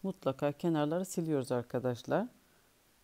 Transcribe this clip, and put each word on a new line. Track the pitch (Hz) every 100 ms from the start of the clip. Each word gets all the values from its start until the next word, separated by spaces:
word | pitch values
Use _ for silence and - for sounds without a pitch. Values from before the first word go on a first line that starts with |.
Mutlaka | 190 185 - 131 147
kenarları | 147 175 160 147 170 190
siliyoruz | - 160 147 123
arkadaşlar. | 123 117 127 123 120 - 147 240 - _ _ _ _ _ _